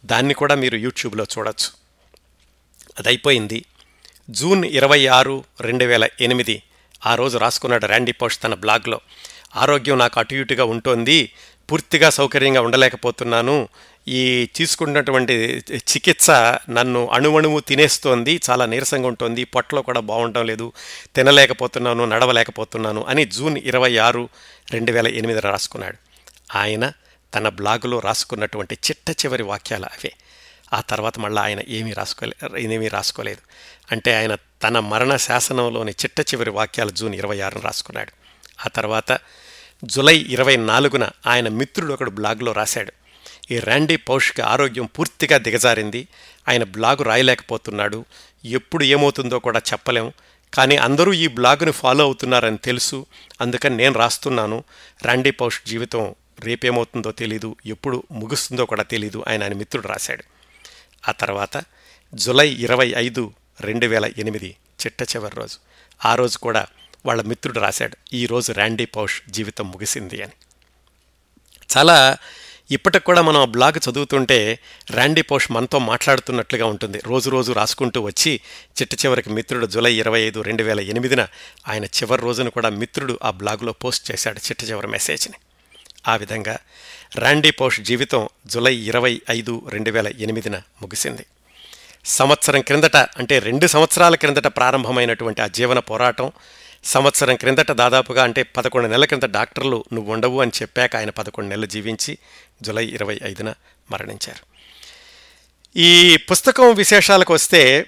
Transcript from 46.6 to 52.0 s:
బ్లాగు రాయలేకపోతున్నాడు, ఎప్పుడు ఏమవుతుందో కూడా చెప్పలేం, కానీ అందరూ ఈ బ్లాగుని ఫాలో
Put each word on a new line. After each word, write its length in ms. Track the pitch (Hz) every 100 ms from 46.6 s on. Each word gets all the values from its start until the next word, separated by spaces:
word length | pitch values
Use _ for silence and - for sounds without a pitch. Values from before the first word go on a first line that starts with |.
బ్లాగు 380 | 107 98 113 139
రాయలేకపోతున్నాడు, 1000 | 131 113 131 123 - 113 - 104 104 107 120 - - _
ఎప్పుడు 400 | - 123 - 165
ఏమవుతుందో 540 | 135 143 143 139 123 123
కూడా 240 | 123 113 -
చెప్పలేం, 400 | 113 - 120 113 - _ _ _
కానీ 220 | - 131 143
అందరూ 360 | 120 143 180
ఈ 160 | 185 160
బ్లాగుని 420 | 120 123 139 160
ఫాలో 340 | 147 135 131